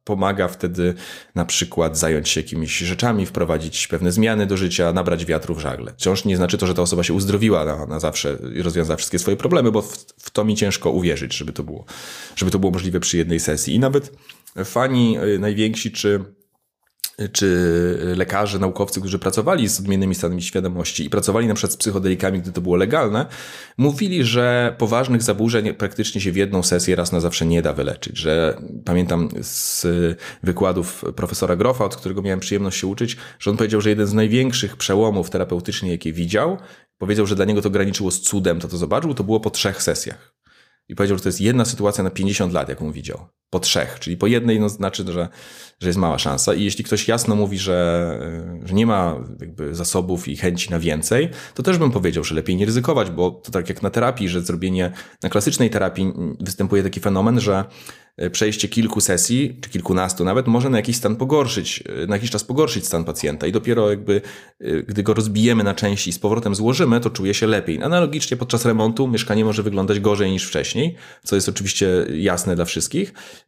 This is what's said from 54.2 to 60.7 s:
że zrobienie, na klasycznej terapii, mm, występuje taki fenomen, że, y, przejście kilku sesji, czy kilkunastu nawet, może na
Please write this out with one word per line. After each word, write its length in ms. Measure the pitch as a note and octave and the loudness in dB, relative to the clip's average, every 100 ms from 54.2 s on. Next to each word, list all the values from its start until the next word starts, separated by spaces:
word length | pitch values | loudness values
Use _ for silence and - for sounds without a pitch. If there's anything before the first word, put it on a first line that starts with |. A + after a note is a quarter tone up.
| F#2+ | -2
że 120 | F2+ | -2
zrobienie, 500 | F2 E2+ F#2 F#2 F2+ - - - | -2 -2 0 0 0 -4 -16 -10
na 60 | C3 | -2
klasycznej 400 | G#2 D3 - A#2 | 0 2 2 2
terapii, 340 | G2+ F#2 F2+ | 2 0 0
mm, 340 | F#2+ - D2 - | -2 -2 -6 -6
występuje 440 | F#2+ - F#2+ G2+ | -6 -2 2 2
taki 160 | F#2+ F#2 | 2 -2
fenomen, 400 | G#2 F#2+ A2 A#2+ | 0 2 4 4
że, 260 | G#2 F#2+ G2 - - - _ - | 2 0 -2 -10 -20 -20 _ -6
y, 80 | F2+ | -4
przejście 380 | - G#2+ G#2 G2+ | 0 0 0 0
kilku 340 | A#2 A2+ G#2+ | 0 0 2
sesji, 560 | G2 F2 - B2 D3 - | 2 2 2 2 0 -4
czy 80 | - | -8
kilkunastu 560 | - - F#2 F#2 - F#2 | -4 0 2 0 0 0
nawet, 220 | A#2+ B2 | 2 4
może 220 | A#2+ | 2
na 80 | C3+ | 4